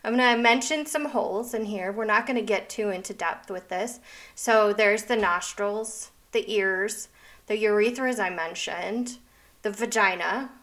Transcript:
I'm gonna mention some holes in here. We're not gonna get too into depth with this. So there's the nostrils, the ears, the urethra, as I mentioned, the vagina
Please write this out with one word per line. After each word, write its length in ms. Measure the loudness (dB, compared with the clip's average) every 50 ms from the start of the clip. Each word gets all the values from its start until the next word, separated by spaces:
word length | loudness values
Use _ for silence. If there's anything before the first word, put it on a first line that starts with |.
I'm 140 | -2 0 2
gonna 260 | 4 4 4 4 6
mention 440 | 4 4 4 4 2 -2 -2 -2 -2
some 240 | -2 -4 -4 -4 0
holes 440 | -2 -2 -2 0 -2 -4 -4 -4 -4
in 120 | -4 -4
here. 260 | -4 -4 -4 -4 -4
We're 140 | -4 -2 0
not 200 | 2 2 2 2
gonna 160 | 2 -2 -2
get 280 | 0 0 0 -2 -2 -6
too 200 | -6 -4 -2 -2
into 240 | -2 -4 -8 -12 -8
depth 380 | -4 -4 -4 -4 -6 -10 -10
with 160 | -10 -10 -8
this. 320 | -6 -4 -4 -4 -6 -8 -14 -18 -20 -20 -20 -20 -20 -14
So 380 | -6 0 4 6 6 6 4
there's 320 | 4 4 4 4 4 2 0
the 140 | -2 0
nostrils, 920 | 2 2 2 2 0 -2 -6 -6 -4 -4 -2 -2 -4 -6 -8 -10 -12 -14 -16 _ _ _ _
the 180 | -4 -4 -2 0
ears, 600 | 0 0 2 2 2 0 -2 -2 -4 -8 -12 -16 _ _ -20 -20 -20 -20 _
the 100 | -4 -2
urethra, 500 | 0 2 4 4 4 4 2 2 0 -2 -2
as 100 | 0 0
I 100 | -2 -2
mentioned, 880 | -2 -4 -6 -6 -4 -6 -6 -6 -6 -4 -4 -4 -4 -4 -4 -6 -8 -16 -20 _ _ _ _ -20 _ _
the 100 | -6 -6
vagina 800 | -2 -2 -4 0 2 4 4 4 2 0 -2 -2 -2 -2 -4 -8 -12 -20